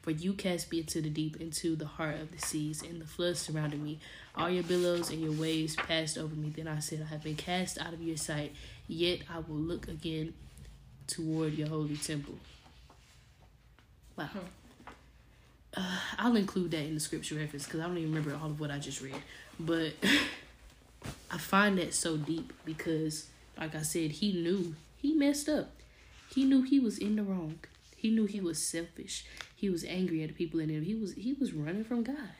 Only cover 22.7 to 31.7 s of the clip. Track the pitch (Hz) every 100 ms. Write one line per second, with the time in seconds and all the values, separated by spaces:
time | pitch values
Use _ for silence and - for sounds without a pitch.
22.7 | 156 - 160 160 156 - - - - 160
23.7 | 156 156 180 160 151 208 180 170 196 175
24.7 | 156 - - 277 311 285 285 - 294 -
25.7 | - - - - - - - 269 269 254
26.7 | 277 240 196 202 214 196 185 156 160 -
27.7 | - - - 220 226 208 208 180 160 -
28.7 | 165 170 - - - - - - - 202
29.7 | 175 - 180 185 160 156 151 170 165 156
30.7 | 156 160 220 208 - 208 277 233 156 147